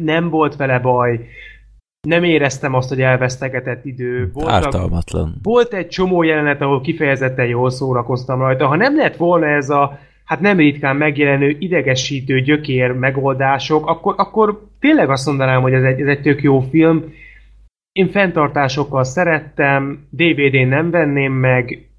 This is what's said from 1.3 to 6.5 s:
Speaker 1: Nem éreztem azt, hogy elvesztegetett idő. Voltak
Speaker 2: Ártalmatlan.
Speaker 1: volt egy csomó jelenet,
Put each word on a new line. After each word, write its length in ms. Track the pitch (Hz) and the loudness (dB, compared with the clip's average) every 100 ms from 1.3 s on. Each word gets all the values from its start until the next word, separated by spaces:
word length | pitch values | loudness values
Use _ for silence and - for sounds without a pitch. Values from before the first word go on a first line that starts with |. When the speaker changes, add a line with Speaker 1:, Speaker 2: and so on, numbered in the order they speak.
| - - - - - _ _ 151 | -20 -20 -20 -20 -20 _ _ -2
Speaker 1:
Nem 160 | 170 | 0
éreztem 500 | 175 156 139 135 143 | 2 2 0 -2 -2
azt, 160 | 131 131 | -2 -2
hogy 120 | 131 | 0
elvesztegetett 840 | 131 127 123 - 131 127 127 120 139 | 0 2 0 -4 -6 -6 -6 -8 -10
idő. 440 | 127 123 123 120 | -8 -6 -4 -4
Voltak 200 | 135 156 | -4 0
Speaker 2:
Ártalmatlan. 840 | 104 147 90 90 85 - 85 80 - | 0 0 -2 -2 -2 -4 -4 -6 -6
Speaker 1:
volt 300 | 202 240 233 | 0 2 2
egy 140 | 196 170 | -2 -6
csomó 360 | - 185 175 | -2 0 2
jelenet, 380 | 160 156 147 | 2 2 0